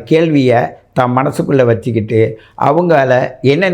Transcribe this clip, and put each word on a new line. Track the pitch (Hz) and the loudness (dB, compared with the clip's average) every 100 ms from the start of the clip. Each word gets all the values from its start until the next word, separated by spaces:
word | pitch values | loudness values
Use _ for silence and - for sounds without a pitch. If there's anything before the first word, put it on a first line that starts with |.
| - | 0
கேள்வியை | 160 165 147 127 117 156 - _ - | 0 2 2 2 2 -2 -6 _ -4
தம் | 123 123 | -2 0
மனசுக்குள்ள | 143 139 - 139 120 | -2 -4 -2 0 2
வச்சுக்கிட்டு | 113 123 110 107 113 110 - - - 139 | 0 -2 -4 -2 0 0 -4 -18 -4 -2
அவங்கள | 156 175 151 131 127 143 - 127 | 0 2 2 2 0 -2 -2 -2
என்ன | 147 190 | 0 0